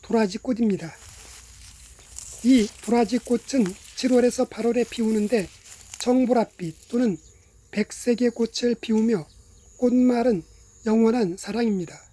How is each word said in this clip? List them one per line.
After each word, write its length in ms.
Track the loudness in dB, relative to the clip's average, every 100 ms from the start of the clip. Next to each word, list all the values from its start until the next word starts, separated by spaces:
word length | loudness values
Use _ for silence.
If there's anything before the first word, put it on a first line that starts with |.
도라지꽃입니다. 880 | 0 0 0 -2 -4 0 0 0 -6 -14 -20 -18 -18 -18 -20 -20 -20 -20 -20 -20 -18 -16 -16 -4
이 240 | 4 4 4 -4
도라지꽃은 800 | -2 0 2 -2 -2 -4 -2 0 0 -4 -16 -4
칠월에서 500 | 2 4 4 0 -4
팔월에 380 | -2 -2 0
피우는데 680 | -2 -2 0 0 0 -2 -2 -10 -20 -20 -18 -6
청보랏빛 760 | 0 2 4 2 0 -6 -10 -10 -6
또는 280 | -2 0 -2 -10 _ _ _ _
백색의 580 | -6 -6 -4 -2 0 0
꽃을 460 | 0 -4 -2 -2 -2
피우며 480 | 0 0 2 0 -4 -18 -20 -20 -20 -2
꽃말은 680 | 2 4 4 4 2 0 -4 -20 -20 _ 0
영원한 500 | 4 4 4 0 -4
사랑입니다. 640 | -8 -2 -2 -2 -4 -12 -20